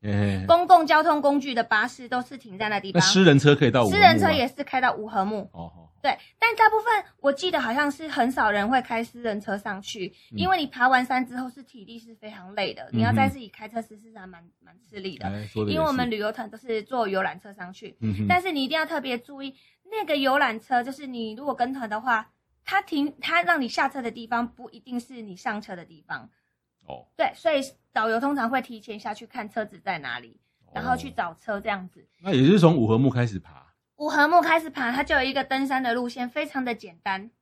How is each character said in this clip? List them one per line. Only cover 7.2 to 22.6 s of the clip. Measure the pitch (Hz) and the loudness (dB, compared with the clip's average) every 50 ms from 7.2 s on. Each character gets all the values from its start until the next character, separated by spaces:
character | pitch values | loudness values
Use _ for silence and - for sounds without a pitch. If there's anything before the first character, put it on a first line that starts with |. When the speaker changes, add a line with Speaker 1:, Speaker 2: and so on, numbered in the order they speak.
| - 277 | -2 -2
Speaker 2:
记 | 277 277 - 359 | -2 0 -2 -2
得 | 339 302 | -2 -2
好 | 254 226 | -2 0
像 | 226 269 294 285 | 0 0 0 -2
是 | 277 - - 320 | -2 -6 -10 -8
很 | 277 285 240 247 | -2 0 0 0
少 | 262 294 262 220 | 2 0 0 0
人 | 208 202 202 214 | 2 0 0 2
会 | 254 262 | 0 0
开 | 247 - 240 226 233 | 0 0 -4 -6 -6
私 | 233 _ 240 | -6 _ -8
人 | 240 226 208 208 | -6 -4 -4 -4
车 | 208 - 196 | -4 -6 -6
上 | 202 202 226 202 190 202 | -6 -6 -8 -10 -10 -10
去， | - - 226 185 170 - _ _ _ | -12 -10 -10 -10 -12 -12 _ _ _
Speaker 1:
嗯。 | - - | -6 -2
Speaker 2:
因 | - 370 | 0 0
为 | 381 359 | 0 0
你 | 302 | 0
爬 | 262 - 254 240 262 | -4 -4 2 2 4
完 | 262 247 254 | 4 4 2
山 | 254 269 254 262 | 2 -2 -2 -2
之 | 254 247 247 | -4 -8 -10
后 | 262 254 | -10 -10
是 | 240 285 | -12 -18
体 | 262 _ _ 247 196 | -20 _ _ -20 -20
力 | 175 233 233 | -20 -20 -20
是 | 220 233 226 | -20 -20 -20
非 | _ - 214 | _ -20 -20
常 | 214 202 180 185 202 | -18 -18 -20 -12 -6
累 | 214 196 170 101 | -4 -4 -4 -4
的， | - 123 | -8 -14
Speaker 1:
嗯 | - - | -6 0
哼。 | 226 | 2
Speaker 2:
你 | 226 | 2
要 | 233 - | 4 4
再 | - - - | 4 2 2
自 | - 269 | 0 -4
己 | 240 202 | -14 -18
开 | - - 220 220 | -18 -18 -18 -10
车 | 220 233 | -10 -10
其 | 220 - 214 | -10 -10 -16
实 | 208 214 226 220 220 | -20 _ -20 -20 -20
还 | 190 | -20
蛮， | 185 180 170 170 170 _ _ | -18 -20 -20 -20 -20 _ _
蛮 | _ - _ _ _ _ | _ -20 _ _ _ _
吃 | - 208 | -16 -12
力 | 190 185 165 - | -10 -10 -10 -8
的。 | 98 95 | -10 -8
Speaker 1:
哎， | 101 104 107 | -8 -8 -10
说 | 104 - 110 107 | -8 -4 -4 -2
得 | 104 | -2
也 | 101 | 0
是。 | 104 | 0
Speaker 2:
因 | |
为 | - - | 0 0
我 | - | 0
们 | - - 247 | 0 -2 -2
旅 | 226 214 | -4 -4
游 | 208 214 | -4 -6
团 | 220 - 233 214 | -6 -8 -12 -14
都 | 208 226 | -14 -18
是 | _ 254 226 220 | _ -6 -6 -6
坐 | 208 _ 262 254 226 202 | -6 _ -4 -2 -2 0
游 | 190 190 | 0 -2
览 | 190 - 151 180 | -2 -2 -6 -8
车 | _ 214 196 | _ -20 -20
上 | 202 185 180 | -18 -18 -18
去， | 190 - - - - _ | -18 -18 -18 -20 -16 _
Speaker 1:
嗯 | 113 110 101 | -4 -4 -2
哼。 | 92 110 101 | -2 0 2
Speaker 2:
但 | 349 359 | 2 2
是 | 359 381 | 2 -2
你 | 330 285 269 | -2 -2 -2
一 | 254 | -2
定 | 311 | -2
要 | 320 311 | -2 -2
特 | 302 320 302 | -2 -4 -6
别 | 269 269 247 | -4 -4 -8
注 | 233 240 - 285 269 277 | -8 -8 -12 -18 -14 -14
意， | 277 262 _ _ _ _ _ _ 370 | -14 -14 _ _ _ _ _ _ -10
那 | 415 440 415 | -8 -8 -4
个 | 302 311 285 | -2 0 0
游 | 269 269 262 285 | 2 2 2 2
览 | 285 247 220 220 | 2 0 -2 -6
车 | - _ 269 240 240 | -6 _ -2 -2 -2
就 | 262 | -2
是 | 269 262 294 | -10 -12 -12
你 | 262 254 240 226 220 214 | -12 -8 -8 -8 -8 -8
如 | 220 277 | -8 -6
果 | 285 254 | -6 -2
跟 | - 247 247 | -2 -2 -4
团 | 262 269 247 214 | -2 -8 -8 -6
的 | 214 214 | -6 -6
话， | 220 262 233 220 220 _ _ _ _ _ _ _ | -2 0 0 0 -2 _ _ _ _ _ _ _